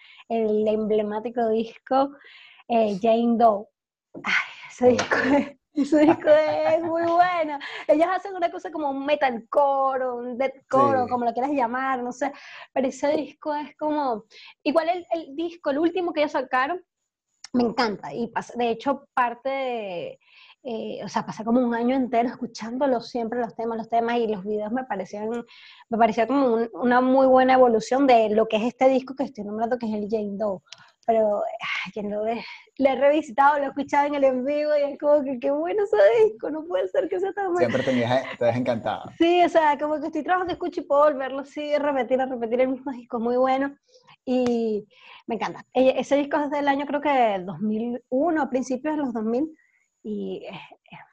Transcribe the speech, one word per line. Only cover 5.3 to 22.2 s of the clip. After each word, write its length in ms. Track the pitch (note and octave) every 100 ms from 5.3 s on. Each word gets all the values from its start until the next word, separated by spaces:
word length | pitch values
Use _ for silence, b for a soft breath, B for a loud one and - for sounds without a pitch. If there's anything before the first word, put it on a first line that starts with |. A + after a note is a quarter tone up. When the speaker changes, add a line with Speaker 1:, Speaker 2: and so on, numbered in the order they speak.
| C#4
Speaker 1:
es, 200 | - - _
ese 260 | D4+ C4+ D4+
disco 300 | D4+ E4 D#4+
es 520 | D4+ D4+ D4+ D#4 D#4+
muy 220 | E4 E4
bueno. 560 | E4+ E4+ F4+ F4 D4+ C#4+ B B -
Ellos 200 | D4+ E4
hacen 240 | F#4 G4+
una 160 | F#4 E4+
cosa 220 | F#4 F#4
como 180 | D#4+ D4
un 160 | C4+ C#4
metalcore 1000 | D4 C4+ A#3 - D4 C#4 C#4 C4+ C4 B3+
o 100 | A#3+
un 220 | B3 A#3+
deathcore, 600 | C4+ - _ C4 C#4 C4
Speaker 2:
Sí. 40 |
Speaker 1:
o 40 | A#3
como 160 | B3 A#3
lo 80 |
quieras 180 | A#3 C4+
llamar, 500 | C#4+ A#3 B3+ C4+ C4
no 100 | B3
sé. 200 | B3 C#4 B B B B
Pero 140 | C4+ C4
ese 220 | - C#4+
disco 440 | D#4 C#4 - D#4
es 220 | D4 D4+ -
como, 460 | D4+ D4+ C4+ A3 - B B -
igual 260 | D4+ D#4 D#4+
el, 160 | F4+ E4+
el 240 | E4+ C#4 C#4
disco, 340 | E4+ E4+ D4+
el 80 | C#4
último 360 | E4 F#4 F4
que 80 | D#4+
ellos 100 | D4
sacaron, 500 | D4+ B3+ B3+ C#4 F4+ - _ _ _ _ _ -
me 100 | A#3+
encanta. 500 | A#3 A#3 A3+ F#3+ D3+
Y 180 | A#3 A#3
pas-, 240 | F#3 - A#3+
de 140 | A#3+
hecho, 380 | A3+ C#4 C4+ -
parte 360 | - A#3+ A#3+ C4+
de, 680 | C4+ C4 A#3+ G3+ E3+ B2+ - b b b _
eh, 380 | C4+ A3 A3 - G3+
o 20 |
sea, 180 | A3+ -
pasé 200 | - A3
como 140 | B3
un 140 | A#3+ A#3
año 200 | A#3+ C4+
entero 320 | B3 A#3